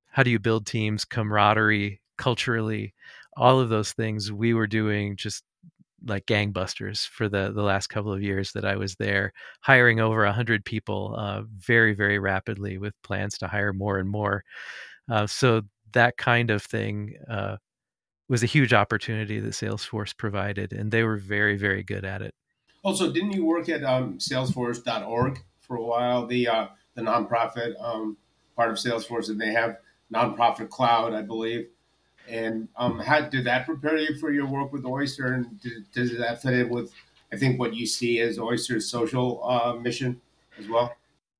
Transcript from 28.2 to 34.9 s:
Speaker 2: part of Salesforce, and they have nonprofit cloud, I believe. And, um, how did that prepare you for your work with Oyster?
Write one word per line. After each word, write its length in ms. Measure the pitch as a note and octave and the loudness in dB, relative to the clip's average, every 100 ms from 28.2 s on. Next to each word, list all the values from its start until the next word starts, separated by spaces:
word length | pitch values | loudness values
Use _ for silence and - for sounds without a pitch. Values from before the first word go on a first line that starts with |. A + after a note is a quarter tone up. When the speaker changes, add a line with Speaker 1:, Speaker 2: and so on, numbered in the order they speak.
| _ _ _ | _ _ _
Speaker 2:
part 160 | - A#2 | -2 0
of 60 | G#2+ | 0
Salesforce, 520 | B2 A#2 - A#2 G#2+ | -2 -4 -4 -6 -4
and 100 | G#2+ | -4
they 120 | A2 | 0
have 260 | A2+ A#2 - _ _ - | 0 0 -4 _ _ -6
nonprofit 580 | A2 A#2+ G#2 A#2+ - A2 | -2 0 2 2 2 -6
cloud, 440 | - B2 A#2 A#2 | 0 4 4 2
I 80 | G#2+ | -4
believe. 460 | G#2 A2+ A2+ A#2 A#2 _ _ _ _ _ A#2+ | -6 -6 -4 -4 -8 _ _ _ _ _ -10
And, 420 | A2+ A2+ A2+ A2 A#2 | -6 -4 -4 -8 -2
um, 220 | B2 A2+ | -2 -2
how 280 | - D3+ D3 | 2 2 2
did 180 | C3+ | -2
that 200 | B2 B2+ | 0 0
prepare 320 | C#3+ D3 D3 D#3 | -2 -4 0 0
you 200 | D3+ D3 | 0 -2
for 140 | D#3 | -2
your 160 | C#3+ C#3 | -2 -2
work 240 | C#3 C3+ | -4 -4
with 140 | C#3 | -6
Oyster? 480 | B2+ | -6